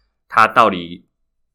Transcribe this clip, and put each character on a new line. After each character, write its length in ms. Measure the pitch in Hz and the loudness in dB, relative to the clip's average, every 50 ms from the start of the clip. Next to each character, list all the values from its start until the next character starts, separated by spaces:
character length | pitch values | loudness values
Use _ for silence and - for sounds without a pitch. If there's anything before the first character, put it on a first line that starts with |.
| _ _ _ _ _ - | _ _ _ _ _ -4
他 180 | - 117 110 | 0 0 2
到 240 | 117 - 127 113 104 | 2 2 2 2 2
底 360 | 95 87 85 85 87 - _ _ _ _ _ _ _ _ _ _ | 0 -4 -10 -14 -18 -20 _ _ _ _ _ _ _ _ _ _